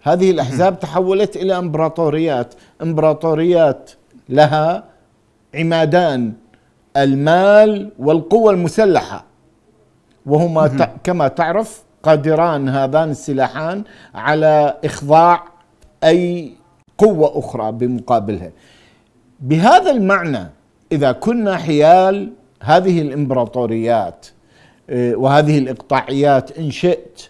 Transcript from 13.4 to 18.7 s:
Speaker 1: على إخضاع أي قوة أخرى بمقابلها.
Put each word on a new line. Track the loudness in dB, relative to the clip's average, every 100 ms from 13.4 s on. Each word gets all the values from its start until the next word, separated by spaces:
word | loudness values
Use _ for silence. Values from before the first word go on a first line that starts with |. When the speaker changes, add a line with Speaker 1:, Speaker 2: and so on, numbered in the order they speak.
| -4 -4 -8 -10 -12 -20 -20 -8
Speaker 1:
على | -2 2 2 4 2 -2 -8
إخضاع | -8 2 4 4 2 -2 _ _ _ _ _
أي | 2 2 0 -6 -10 -20 _ _ _ 0
قوة | 2 4 0 0
أخرى | -8 -6 -6
بمقابلها. | -4 -4 -4 -2 -2 -2 -8 -10 _ _